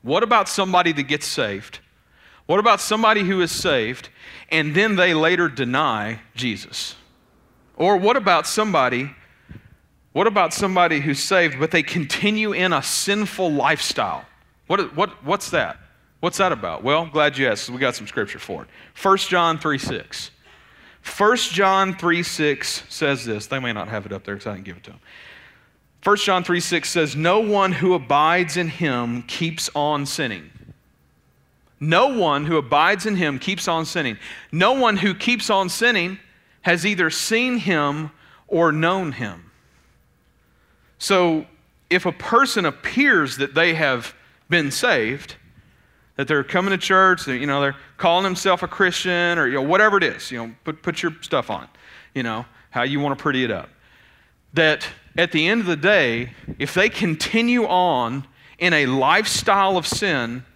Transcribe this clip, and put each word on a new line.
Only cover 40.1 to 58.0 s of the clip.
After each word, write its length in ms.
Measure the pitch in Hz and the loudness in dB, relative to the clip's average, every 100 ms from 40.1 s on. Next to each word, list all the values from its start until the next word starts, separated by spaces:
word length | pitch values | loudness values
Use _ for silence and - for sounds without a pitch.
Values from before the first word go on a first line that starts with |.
| _ _ _ _ _ _ _ _ _ | _ _ _ _ _ _ _ _ _
So 480 | - 190 175 160 - _ _ _ _ | 0 4 4 0 -4 _ _ _ _
if 160 | 180 180 | 0 0
a 60 | |
person 520 | 160 - 240 277 220 | -6 0 2 4 2
appears 760 | 170 - - - 285 208 139 120 | -2 -4 -6 0 4 4 2 -2
that 160 | 139 | -2
they 200 | 143 175 | 2 2
have 400 | 160 151 127 113 - _ _ _ | 2 0 0 -4 -16 _ _ _
been 220 | 175 143 | 0 0
saved, 640 | - 247 156 110 139 - - - - _ _ _ _ _ - | -2 0 2 0 -4 -10 -20 -20 -20 _ _ _ _ _ -8
that 120 | 139 | -2
they're 160 | 151 | -2
coming 260 | 135 180 196 | 0 -2 0
to 80 | 185 | -2
church, 460 | - 190 190 180 | 2 4 4 2
that, 140 | - 127 | -2 -4
you 80 | 143 | -2
know, 140 | 139 | 0
they're 160 | 139 139 - - | -2 -4 -18 -2
calling 280 | 180 175 | 2 2
themselves 380 | 196 180 196 180 | 0 -2 0 0
a 60 | 170 | -2
Christian 720 | - 190 - 180 175 175 170 | 0 0 0 -2 0 0 2
or, 80 | 135 | 0
you 80 | |
know, 80 | 135 | 0
whatever 340 | 139 185 214 202 | 2 4 6 4
it 80 | |
is, 260 | 156 101 - | 2 -2 -10
you 80 | 123 | -10
know, 160 | 117 113 | -10 -12
put, 180 | - 156 | -12 -8
put 200 | - 160 | -6 -4
your 120 | 170 160 | -6 -6
stuff 280 | - 147 - | -2 -2 -2
on, 160 | 98 62 _ - - - | -8 -10 _ -20 -20 -12
you 80 | 135 | -6
know, 220 | 120 110 - _ _ | -6 -6 -10 _ _
how 120 | 127 | -4
you 180 | 127 143 | -2 0
wanna 160 | 143 139 | -2 -2
pretty 260 | 156 131 | -2 -2
it 80 | 123 | -2
up. 200 | 95 - _ _ _ _ _ _ _ _ | -4 -8 _ _ _ _ _ _ _ _
That 320 | 143 156 151 - - _ - | 2 2 2 -4 -16 _ -2
at 140 | 170 | 0
the 140 | 160 165 | 2 2
end 140 | 233 | 0
of 60 | 185 | 0
the 100 | 160 | 0
day, 560 | 170 202 131 117 123 - - - | 2 4 4 0 -6 -12 -16 -8
if 140 | 139 | -4
they 160 | 180 214 | 0 0
continue 760 | - 190 156 - 220 233 247 220 | 0 -2 -2 -2 0 2 2 2
on 600 | 180 180 135 | 2 2 2